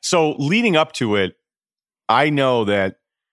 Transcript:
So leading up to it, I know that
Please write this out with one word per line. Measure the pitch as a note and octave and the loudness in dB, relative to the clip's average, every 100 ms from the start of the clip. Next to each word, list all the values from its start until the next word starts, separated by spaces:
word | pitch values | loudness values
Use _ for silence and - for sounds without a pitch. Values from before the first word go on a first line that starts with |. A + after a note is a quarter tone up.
So | - F3+ D#3 | -4 0 0
leading | C#3+ C#3 G#3 A#3 D#3 | -2 -2 0 2 0
up | D#3 | 0
to | - A#2 G#2 | -4 -2 0
it, | F#2 - _ _ _ _ _ _ - | -2 -6 _ _ _ _ _ _ 0
I | A2+ D3+ | 2 2
know | D3 C3+ B2 G#2 | 2 0 0 0
that | G2+ F#2+ - _ _ _ | 0 -2 -6 _ _ _